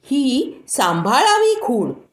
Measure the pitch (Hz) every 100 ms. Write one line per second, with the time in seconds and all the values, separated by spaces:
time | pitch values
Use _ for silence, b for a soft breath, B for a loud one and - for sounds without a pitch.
0 | - 277 262 247 - - - - 185 170
1 | 170 254 427 427 440 427 - 233 156 -
2 | -